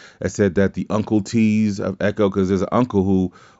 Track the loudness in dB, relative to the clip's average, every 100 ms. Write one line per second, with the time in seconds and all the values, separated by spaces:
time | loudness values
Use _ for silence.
0 | -20 -8 -6 0 0 2 0 -2 -4 -4
1 | 0 -2 0 0 2 2 0 -2 -6 -4
2 | -2 0 0 2 0 0 0 0 0 0
3 | 2 2 0 -6 -20